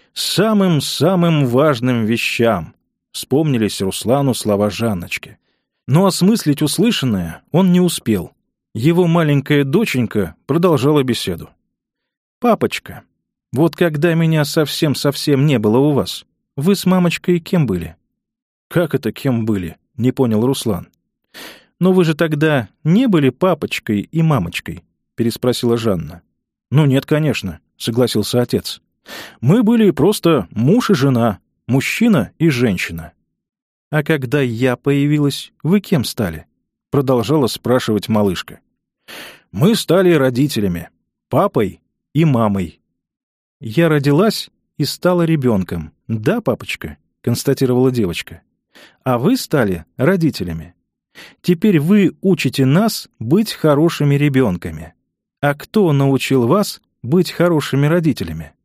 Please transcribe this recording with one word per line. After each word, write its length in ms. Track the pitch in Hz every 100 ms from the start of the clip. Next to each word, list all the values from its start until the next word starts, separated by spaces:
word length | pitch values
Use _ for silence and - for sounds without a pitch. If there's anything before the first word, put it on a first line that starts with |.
| _
самым-самым 1300 | - - - 220 214 190 151 - - 151 185 170 156 131
важным 600 | 120 156 120 127 120 110
вещам. 680 | 117 - - 117 98 76 _ _ _ _
Вспомнились 680 | - - 131 156 123 104 -
Руслану 520 | 98 - 104 139 139
слова 360 | 110 107 101 104
Жанночки. 680 | 87 113 90 87 - - - _ _ _ _ -
Но 180 | 147 190
осмыслить 560 | - 180 233 151 135
услышанное 800 | 151 - 233 214 131 98 85 82 _
он 200 | 165 190
не 80 | 180
успел. 520 | 180 - - 101 78 _ _ _ _
Его 340 | 113 139 170 175
маленькая 560 | 170 156 143 135 147
доченька 720 | 139 175 233 127 110 107 87 - -
продолжала 580 | 160 180 143 131 151
беседу. 460 | 131 113 - 82 78 _ _ _ _ _ _ _ _ _
«Папочка, 640 | 240 214 117 - - - _ _ _ _ _
вот 240 | 120 165 -
когда 380 | 175 147 170
меня 320 | 165 165 160 143
совсем-совсем 1000 | 165 147 - 160 127 147 - - 135 147
не 140 | 127
было 180 | 107 117
у 140 | 147
вас, 340 | 135 90 - - _ _ -
вы 200 | 160 196
с 100 | 185
мамочкой 540 | 185 175 - - 175
кем 260 | - 180 127
были?» 300 | 90 80 - _ _ _ _ _ _ _
«Как 260 | 165 160 135
это 160 | -
кем 340 | - 135 117 110
были?» 320 | 104 87 - _ -
не 140 | 123
понял 340 | 127 127 107 123
Руслан. 420 | 135 117 87 - _ _ _ _ - - - _ _
«Но 120 | 180
вы 140 | 185 165
же 100 | 151
тогда 540 | 165 151 156 139 107 _
не 240 | 151 190 262
были 220 | 175 135
папочкой 720 | - 185 160 104 - - 104
и 200 | - 160
мамочкой?» 600 | 160 135 85 - - 82 _ _ _ -
переспросила 560 | 117 - 123 113 120 117
Жанна. 460 | 113 92 73 87 _ _ _ _ _
«Ну 140 | 135 147
нет, 200 | 131 -
конечно», 540 | 151 156 113 95 80 _ _
согласился 640 | - 117 120 110 101 123
отец. 400 | 120 98 - - _ _ - - - -
«Мы 200 | 117 220
были 300 | 214 233 208
просто 560 | 151 180 214 170 147 87
муж 380 | - 123 240 -
и 60 | 160
жена, 440 | 139 120 117 95 _ _ -
мужчина 640 | 135 - - 233 175 98 _
и 100 | 165
женщина». 600 | 123 123 90 - 82 80 _ _ _ _ _ _ _ _
«А 120 | 151
когда 380 | 147 156 123 143
я 360 | 131 113 127 120
появилась, 720 | 143 143 143 151 143 - - _
вы 180 | 151 202
кем 260 | - 170 -
стали?» 420 | - 95 78 - _ _ _ _
продолжала 560 | 139 131 127 104 156 117
спрашивать 640 | - - 123 - 107 -
малышка. 520 | 110 101 85 - - _ _ _ _ - - - - _
«Мы 240 | 95 170 233
стали 360 | - 175 185
родителями, 760 | 160 131 120 143 117 101 85 82 _ _ _ _
папой 520 | 147 196 131 98 - _ _ _
и 120 | 143 160
мамой». 540 | 123 107 98 85 - _ _ _ _ _ _ _ _
«Я 300 | 113 131 170
родилась 600 | 151 139 143 214 - - _ _ -
и 80 | 143
стала 380 | - 175 180
ребёнком, 680 | 165 160 123 104 92 85 78 _ -
да, 340 | 110 113 233
папочка?» 560 | 175 113 - - 78 - _ _
констатировала 720 | - 117 143 135 127 127 131
девочка. 500 | 123 95 82 - 90 _ _ _ _ - _
«А 160 | 131 123
вы 180 | 151 262
стали 480 | - 147 107 87 - -
родителями. 760 | 135 190 160 - 87 80 78 _ _ _ _ - - _
Теперь 380 | - 180 220 165
вы 360 | 151 208 175 -
учите 440 | 190 180 131 - 131
нас 440 | 156 220 - - _
быть 320 | 110 180 226
хорошими 640 | - 156 143 165 - 147 139
ребёнками». 800 | 147 131 120 87 82 80 82 _ _ _ _ _
«А 120 | 143 147
кто 360 | - 220 180
научил 560 | 139 139 131 - 135 120
вас 340 | 190 196 - _ _
быть 280 | 113 175 170
хорошими 560 | - 175 156 - 143 147
родителями?» 640 | 175 160 117 85 80 76 _